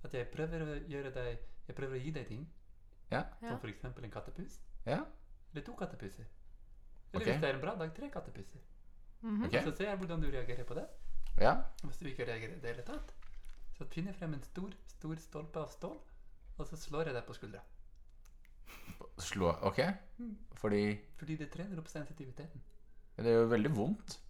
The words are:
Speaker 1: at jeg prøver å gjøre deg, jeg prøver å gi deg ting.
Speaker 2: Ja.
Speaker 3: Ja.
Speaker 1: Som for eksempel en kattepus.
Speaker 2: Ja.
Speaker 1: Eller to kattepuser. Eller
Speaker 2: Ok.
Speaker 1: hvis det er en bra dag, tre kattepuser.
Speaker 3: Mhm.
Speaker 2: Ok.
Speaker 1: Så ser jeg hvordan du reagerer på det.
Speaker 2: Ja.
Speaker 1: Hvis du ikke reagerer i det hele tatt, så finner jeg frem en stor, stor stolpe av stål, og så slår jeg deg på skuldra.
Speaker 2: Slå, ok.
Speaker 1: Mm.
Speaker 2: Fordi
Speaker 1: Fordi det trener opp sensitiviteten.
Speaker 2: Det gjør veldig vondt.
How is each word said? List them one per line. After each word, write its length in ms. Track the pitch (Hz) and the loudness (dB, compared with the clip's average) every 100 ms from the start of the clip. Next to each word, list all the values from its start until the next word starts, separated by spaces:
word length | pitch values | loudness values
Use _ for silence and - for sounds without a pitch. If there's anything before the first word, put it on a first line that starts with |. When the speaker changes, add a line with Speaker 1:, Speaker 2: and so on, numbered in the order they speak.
Speaker 1:
at 100 | - | -4
jeg 140 | 131 120 | -4 -4
prøver 320 | - 160 165 | -2 -2 -2
å 120 | 156 143 - | -2 -4 -4
gjøre 240 | 139 135 | -4 -4
deg, 240 | 127 123 117 - - - | -2 -2 -2 -4 -6 -6
jeg 80 | 127 | -4
prøver 200 | 135 131 | -2 -2
å 80 | |
gi 80 | 135 | -2
deg 160 | 156 120 | -4 -4
ting. 200 | 110 160 - - - - - - | -6 -8 -12 -18 -18 -18 -18 -2
Speaker 2:
Ja. 100 | 120 - - | 0 0 -6
Speaker 3:
Ja. 80 | 226 | -6
Speaker 1:
Som 100 | - | -4
for 80 | 113 | -4
eksempel 360 | 104 127 120 | -6 -8 -8
en 80 | 110 | -6
kattepus. 460 | 107 - - 185 - - - - | -6 -6 -8 -8 -10 -10 -6 0
Speaker 2:
Ja. 120 | 156 311 - - - - | 0 -2 -10 -16 -16 -10
Speaker 1:
Eller 100 | 151 | -10
to 80 | - | -8
kattepuser. 520 | 240 180 110 98 - 110 - - - - - - - - | -6 -6 -4 -8 -8 -12 -12 -14 -14 -14 -16 -14 -14 -4
Eller 80 | 185 | 0
Speaker 2:
Ok. 80 | 220 | 2
Speaker 1:
hvis 80 | 135 | 4
det 80 | 151 | 2
er 40 | 135 | 2
en 60 | |
bra 140 | 160 214 | 0 -2
dag, 180 | 160 160 | -4 -4
tre 140 | 285 | -6
kattepuser. 500 | 185 - - - 127 - - - - - - | -6 -6 -8 -10 -12 -16 -16 -16 -16 -16 -8
Speaker 3:
Mhm. 220 | 226 214 240 | -2 0 4
Speaker 2:
Ok. 60 | 165 | 4
Speaker 1:
Så 80 | 151 151 | 2 0
ser 80 | 202 | 0
jeg 120 | 196 | 0
hvordan 200 | 180 165 | 0 4
du 60 | 151 | 4
reagerer 320 | 135 120 123 123 | 6 2 2 0
på 80 | - | -2
det. 100 | 311 - - - - - | -4 -4 4 6 10 12
Speaker 2:
Ja. 160 | 107 214 - - | 12 12 6 4
Speaker 1:
Hvis 140 | 143 - | 0 0
du 80 | 151 | -2
ikke 180 | 127 120 | -2 -2
reagerer 300 | 113 113 - | -2 -4 -4
i 20 | |
det 160 | 120 117 | -4 -4
hele 80 | |
tatt, 300 | 117 294 - - - - - - - - | -4 -4 -6 -8 -6 -6 -6 -4 -4 -2
så 80 | 143 | -2
finner 260 | - 185 | -2 -2
jeg 40 | 185 | -4
frem 140 | 165 | -4
en 100 | 147 | -4
stor, 260 | - - 190 190 - | -4 -6 -6 -8 -14
stor 300 | - 156 160 | -10 -6 -6
stolpe 440 | - 151 160 165 | -6 -10 -6 -4
av 100 | 151 | -6
stål, 260 | - 175 311 - - - - - - | -6 -8 -8 -14 -14 -14 -14 -12 -8
og 100 | - | -6
så 80 | 160 | -4
slår 300 | - 147 160 | -2 0 0
jeg 80 | |
deg 120 | 123 110 | -2 -4
på 80 | |
skuldra. 280 | - 107 101 - - - - - - - - - - - - - - - - | -10 -10 -10 -12 -16 -16 -16 -18 -16 -18 -18 -18 -16 -14 -12 -12 -12 -12 -8
Speaker 2:
Slå, 320 | - 101 87 80 | -4 4 4 6
ok. 180 | 95 - 165 196 - - | 2 4 2 2 -6 -10
Speaker 1:
Mm. 200 | 240 208 - - | -8 -8 -10 -2
Speaker 2:
Fordi 440 | 107 101 104 104 - - | 4 6 4 2 -4 -10
Speaker 1:
Fordi 180 | 151 160 | -4 -4
det 120 | 147 | -4
trener 280 | - 190 175 | -6 -6 -6
opp 80 | 160 | -6
sensitiviteten. 760 | - 196 - 131 127 156 - - - - - - - | -8 -8 -8 -10 -10 -10 -10 -12 -16 -16 -16 -12 2
Speaker 2:
Det 80 | 113 | 10
gjør 240 | 117 117 | 10 10
veldig 220 | 117 113 143 | 8 8 6
vondt. 420 | 120 208 - - | 4 2 -2 -10